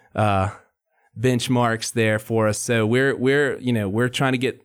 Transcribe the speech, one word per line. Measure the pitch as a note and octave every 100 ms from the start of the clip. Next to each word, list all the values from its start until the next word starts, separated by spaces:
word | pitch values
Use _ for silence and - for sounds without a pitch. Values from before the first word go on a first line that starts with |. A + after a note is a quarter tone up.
| _ -
uh, | G#2+ G2 F#2+ - _ _ _ _ _ A2
benchmarks | B2+ B2 A#2+ B2 A#2 A2+ -
there | A#2+ A2 G#2+
for | - A2+ G#2+
us. | G#2
So | - A#2 G#2+
we're, | B2 C3+ A#2
we're, | B2 C#3+ C#3+ -
you | B2+
know, | A#2 G2+
we're | G#2 B2
trying | A#2+ C3+
to | B2+
get | B2 -